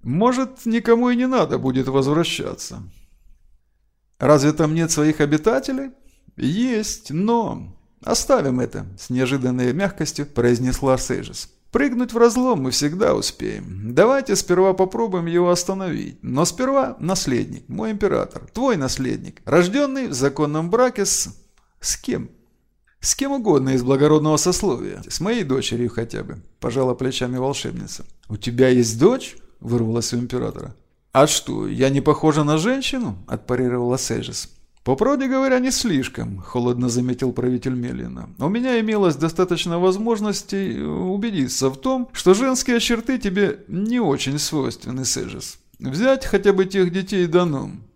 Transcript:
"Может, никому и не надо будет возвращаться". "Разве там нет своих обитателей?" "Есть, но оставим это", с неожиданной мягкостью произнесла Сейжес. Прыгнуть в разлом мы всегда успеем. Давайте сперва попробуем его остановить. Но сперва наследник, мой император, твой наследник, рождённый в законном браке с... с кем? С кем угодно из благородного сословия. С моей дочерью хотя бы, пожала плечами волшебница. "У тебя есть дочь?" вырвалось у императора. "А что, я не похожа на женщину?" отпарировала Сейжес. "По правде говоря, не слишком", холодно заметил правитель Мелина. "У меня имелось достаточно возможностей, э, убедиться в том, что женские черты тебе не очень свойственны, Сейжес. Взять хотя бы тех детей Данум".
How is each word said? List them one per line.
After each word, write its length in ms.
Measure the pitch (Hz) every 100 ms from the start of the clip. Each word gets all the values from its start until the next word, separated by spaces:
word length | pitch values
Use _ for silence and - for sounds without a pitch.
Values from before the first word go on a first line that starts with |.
"Может, 640 | - 151 233 254 262 - 226
никому 440 | 226 226 233 247
и 60 | 240
не 100 | 254
надо 320 | 262 165 127
будет 300 | 127 127 127
возвращаться". 920 | 135 135 151 160 - - - - - 98 - - _ - - _ _ _ _ _ _ _ _
"Разве 340 | 127 151 143
там 220 | 151 156
нет 160 | 160 165
своих 300 | 151 151 156
обитателей?" 720 | 143 151 180 254 262 269 277 - - _ _ -
"Есть, 760 | 131 185 254 220 214 - -
но 680 | 151 208 233 196 117 - - _ _
оставим 580 | - - - 254 139 127
это", 260 | 123 101 95 98
с 120 | -
неожиданной 600 | 127 127 139 127 127 123
мягкостью 540 | 139 196 - 151 - 143
произнесла 720 | - 120 117 127 120 135 131
Сейжес. 580 | - 107 - - - _ _
Прыгнуть 420 | 233 285 240 247
в 40 | 226
разлом 460 | 233 226 254 190
мы 80 | 131
всегда 440 | - 147 175 -
успеем. 800 | - - - 107 104 90 92 110
Давайте 420 | 127 214 277 269 196
сперва 360 | - 180 190
попробуем 540 | 185 190 226 226 185 170
его 240 | 170 175
остановить. 680 | 175 - 190 190 123 - -
Но 240 | - 127 170
сперва 500 | - 254 277 269 -
наследник, 680 | 120 - - 120 104 - -
мой 220 | - 220
император, 560 | 208 208 147 - - -
твой 240 | - 269 196
наследник, 680 | 131 - 131 - - -
рождённый 640 | - 165 180 247 285 269 247
в 60 |
законном 560 | 127 139 139 151 151 170
браке 340 | 226 254 247
с... 240 | 196 - - - _ _ _ _
с 160 | - -
кем? 320 | - - - - _ _ _ _ _ _
С 140 | -
кем 180 | - 277
угодно 380 | 277 220 147 135
из 120 | 131
благородного 560 | 123 135 147 156 151 151
сословия. 640 | 180 175 202 127 98 92 -
С 140 | -
моей 240 | 180 240
дочерью 460 | 151 131 127 117 120
хотя 320 | - 117 107
бы, 200 | 104 95 - _
пожала 360 | 123 123 127
плечами 420 | 120 135 127 127 127
волшебница. 680 | 131 139 - 113 98 - - - -
"У 80 | 107
тебя 320 | 120 120 131
есть 300 | 127 117 110
дочь?" 380 | 175 254 - - - -
вырвалось 520 | 117 120 113 117 113
у 60 | 120
императора. 560 | 120 123 120 - - - _ _ _
"А 140 | 131 147
что, 400 | - - 110 104
я 240 | 110 131
не 100 | 139
похожа 440 | 127 147 156 151
на 140 | 147 156
женщину?" 600 | 196 269 262 262 202 95 -
отпарировала 720 | 110 - 123 127 123 120 127
Сейжес. 520 | - - 123 113 - - - _
"По 120 | - 131
правде 320 | 240 285 269
говоря, 300 | 262 269 254
не 120 | 254
слишком", 720 | 254 233 143 127 - 113 98
холодно 480 | - 127 123 123 123
заметил 440 | 120 123 123 131
правитель 420 | 123 123 123 131
Мелина. 560 | 127 123 123 120 123 - -
"У 100 | 143
меня 320 | 226 254 233
имелось 360 | 220 214 185 135
достаточно 600 | 160 165 180 175 180 170
возможностей, 1000 | 185 185 226 220 208 202 - 196 190 135
э, 80 | 151
убедиться 840 | 151 180 202 233 190 127 - 135
в 80 | 135
том, 320 | 262 262 120
что 220 | - 175
женские 460 | 196 269 262 - 233
черты 380 | - 233 233 254
тебе 460 | 202 185 196 - -
не 320 | 170 214 247
очень 380 | 196 135 135 143
свойственны, 680 | - 151 123 - 123 127
Сейжес. 540 | 127 - 113 - - - _ _
Взять 460 | - 143 254 262
хотя 280 | - 196 196
бы 120 | 190
тех 280 | 190 196 180
детей 340 | 180 190 196 175
Данум". 560 | 175 175 139 - - -